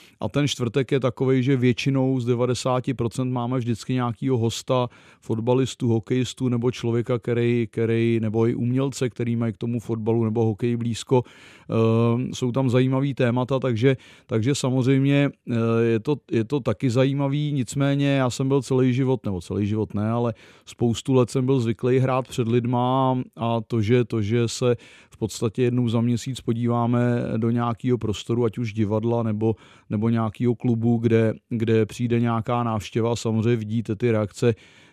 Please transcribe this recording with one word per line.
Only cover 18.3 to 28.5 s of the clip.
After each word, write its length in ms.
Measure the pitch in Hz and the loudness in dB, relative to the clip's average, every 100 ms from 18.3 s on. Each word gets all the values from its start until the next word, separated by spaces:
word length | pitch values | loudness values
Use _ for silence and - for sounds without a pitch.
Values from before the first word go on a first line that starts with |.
| - 135 | 0 0
byl 140 | 139 | 0
celý 320 | 123 131 131 | 0 2 2
život, 320 | 123 127 131 107 | 2 0 -2 -4
nebo 160 | 90 | -6
celý 260 | - 98 101 | -4 -2 -2
život 260 | 107 104 | -2 -4
ne, 160 | 101 107 | -2 -2
ale 220 | 120 120 - - - - | -2 -2 -6 -14 -20 -16
spoustu 480 | - 120 110 - | -2 -2 -2 2
let 160 | 131 120 | 2 2
jsem 160 | 135 127 | 0 0
byl 140 | 135 | 0
zvyklý 400 | 113 113 127 127 | 0 0 0 2
hrát 280 | 131 131 123 | 2 -2 -4
před 200 | - 113 | -4 0
lidma 720 | 120 120 123 123 131 131 127 127 - | 0 0 0 2 2 2 0 -4 -6
a 260 | 117 117 110 | -2 -2 -2
to, 140 | 117 | -2
že, 240 | 104 123 120 | 2 2 2
to, 160 | 113 | -2
že 260 | 104 120 113 | 0 0 0
se 280 | - 123 117 - - _ | 0 0 0 -6 -20 _
v 80 | - | -8
podstatě 460 | 110 - 117 - | -8 -4 -4 0
jednou 260 | 123 123 120 | 0 2 0
za 120 | 117 | 0
měsíc 400 | 120 120 - 123 | 0 -2 -4 -6
podíváme 840 | - 113 120 120 117 120 123 120 123 117 | -4 -2 0 0 2 2 2 0 -2 -2
do 120 | 117 | 0
nějakého 480 | 120 120 113 131 120 | 0 -2 -2 0 0
prostoru, 480 | 107 101 - 117 | -2 -6 -4 0
ať 120 | 117 | 0